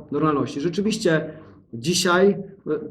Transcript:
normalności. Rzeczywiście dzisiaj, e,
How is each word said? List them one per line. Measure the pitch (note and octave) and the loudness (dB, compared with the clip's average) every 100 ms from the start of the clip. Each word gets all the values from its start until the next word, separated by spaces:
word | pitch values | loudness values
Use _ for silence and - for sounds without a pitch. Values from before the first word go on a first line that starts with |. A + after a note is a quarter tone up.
| - | -6
normalności. | C#3+ D#3 C#3+ A#2+ C#3+ | 0 2 2 -2 -4
Rzeczywiście | D#3+ E3+ G3+ - F3+ D#3 - - - - - | -4 -2 -2 0 2 2 0 -10 -18 -20 -16
dzisiaj, | A#2 B2+ F3 F#3 F3 G3 G3 - - - | -8 -2 0 2 4 4 2 -4 -10 -6
e, | D3+ - | -6 -6